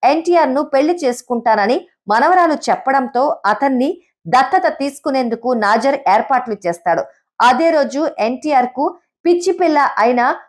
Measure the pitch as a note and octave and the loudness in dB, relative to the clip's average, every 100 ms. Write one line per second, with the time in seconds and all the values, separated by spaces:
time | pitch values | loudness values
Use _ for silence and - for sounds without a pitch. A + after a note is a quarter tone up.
0 | A#3 D#4 E4 E4+ D4 C4 D4 C4+ D4+ F4 | 2 0 0 0 2 -2 -2 0 0 0
1 | C#4+ A#3+ - A#3+ A#3 G#3+ G3+ C#4+ - _ | -2 -4 -6 -4 0 0 2 -2 -4 _
2 | - G#3+ C#4+ F#4 E4+ D4 - G#3 - C4+ | -2 0 2 4 2 0 -2 -2 0 -2
3 | B3+ B3 C#4 - G3 G#3+ C#4 B3+ C4+ - | 0 -2 -2 -2 -2 0 0 0 -2 -4
4 | _ _ E3 B3 C4 F#4+ F4+ - C#4 C#4 | _ _ 0 0 2 2 0 -2 -6 -6
5 | - C4+ B3 A3+ A#3+ B3+ G#3 A3+ C4+ C#4 | -4 -2 -2 -4 -2 0 2 2 2 0
6 | - G3+ A3 C4 B3 G#3+ F3 E3+ - E3 | 2 0 2 -2 -2 -6 -4 -4 -2 -2
7 | - _ _ _ A#3 B3 E4 D#4+ C4 B3+ | -2 _ _ _ 2 4 2 2 0 -2
8 | D#4 - G#3+ B3+ D4+ C#4 B3 - D#4 F4 | -4 -2 -4 -4 -2 0 0 -2 -6 -6
9 | _ _ E4+ F4 F4 F4 F4 D4+ C4+ - | _ _ 0 0 0 0 0 2 0 2
10 | A3 B3 B3 E4+ | 0 2 0 -2